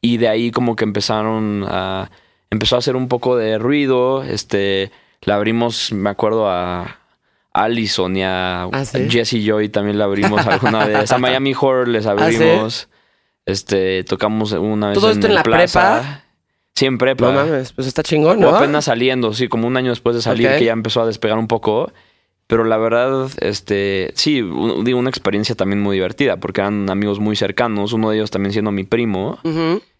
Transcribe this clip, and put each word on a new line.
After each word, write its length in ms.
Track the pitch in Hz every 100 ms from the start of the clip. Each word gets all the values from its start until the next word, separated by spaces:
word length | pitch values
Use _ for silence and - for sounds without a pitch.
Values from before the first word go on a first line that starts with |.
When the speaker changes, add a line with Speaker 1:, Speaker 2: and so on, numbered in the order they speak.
Speaker 1:
y 160 | 117 120
de 100 | 117
ahí 240 | 110 120
como 240 | 117 123 110
que 80 |
empezaron 800 | 107 104 - 107 107 110 107 104 98
a, 420 | 95 92 95 - _ _ _ _
empezó 260 | 110 107 123
a 20 |
hacer 160 | 120
un 140 | 127 127
poco 280 | 123 127 123
de 220 | 110 110
ruido. 640 | 117 147 139 127 127 135
Este, 680 | 135 110 - 101 98 98 98 - _ _
la 120 | -
abrimos, 560 | 104 104 117 117 113 -
me 180 | 104 101
acuerdo, 380 | 101 110 110 104
a 500 | 90 90 90 85 - _ _ _ _ _
Allison 640 | - 107 117 107 - 90 95
y 60 |
a 420 | 95 92 92 90
Speaker 2:
¿Ah, 200 | 90 135
sí? 240 | 135 131 113
Speaker 1:
Jesse 340 | 117 113 120
Joy 260 | 104 107 107
también 280 | 107 104 104
la 60 |
abrimos 420 | 104 98 101 104 175
alguna 380 | 160 135 110 107
vez. 240 | 107 104
A 80 | 127
Speaker 2:
<laughs> 0 |
Speaker 1:
Miami 340 | 127 131 135 127
Horror 300 | 135 127 120
les 180 | 117 107
Speaker 2:
¿Ah, 80 | 101
sí? 60 | 160 165
Speaker 1:
abrimos. 520 | 160 165 110 117 - _ _ _ _ _
Este, 600 | - 98 - 98 95 95
tocamos 480 | 92 101 107 110 107
una 380 | 98 104 107 104
vez 80 | 101
Speaker 2:
¿Todo 120 | 110
Speaker 1:
en 40 | 104
Speaker 2:
esto 80 | 214
en 40 |
Speaker 1:
el 20 |
Speaker 2:
la 80 | 196
Speaker 1:
Plaza. 560 | 113 113 175 180 185 226
Speaker 2:
prepa? 240 | 139 143 _ _ _ _ _ -
Speaker 1:
Sí, 100 | 135
en 100 | 123
prepa. 300 | 127 131 123
Speaker 2:
No 60 | 135
mames, 280 | 147 147 131
pues 160 | - 131
está 160 | 127
chingón, 340 | 156 156 156 214
Speaker 1:
O 60 | 165
Speaker 2:
¿no? 40 | 180
Speaker 1:
apenas 280 | 185 147
saliendo, 500 | 143 117 127 127 117
sí, 140 | 107 123
como 180 | 117 117
un 100 | 127
año 140 | 127
después 240 | 117 -
de 80 | 120
salir, 240 | 117 123 131
Speaker 2:
Ok. 100 | 135
Speaker 1:
que 80 | 117
ya 60 |
empezó 300 | 113 113 117
a 40 | 113
despegar 320 | 104 110 110
un 100 | 110
poco. 420 | 117 - 107 156 - _ _ _ _ _
Pero 160 | 113
la 140 | 113 110
verdad, 500 | 113 117 127 135 131 -
este, 720 | - 104 - 101 98 98 92
sí, 260 | - - 143
u-, 420 | 101 65 110 78
digo, 120 | 113 127
una 140 | 127
experiencia 460 | 127 - 101 107 117
también 260 | 95 101
muy 140 | 101 98
divertida, 400 | 92 - 139 95
porque 240 | 98 98
eran 280 | 101 104 98
amigos 300 | 95 104 101
muy 160 | 107
cercanos, 580 | 104 98 98 120 104 101
uno 180 | 113 110
de 60 | 107
ellos 120 | 104
también 220 | - 98
siendo 180 | 104 107
mi 140 | 101
primo. 560 | 95 113 117 92 104 -
Speaker 2:
Ujú. 400 | 165 160 160 185 -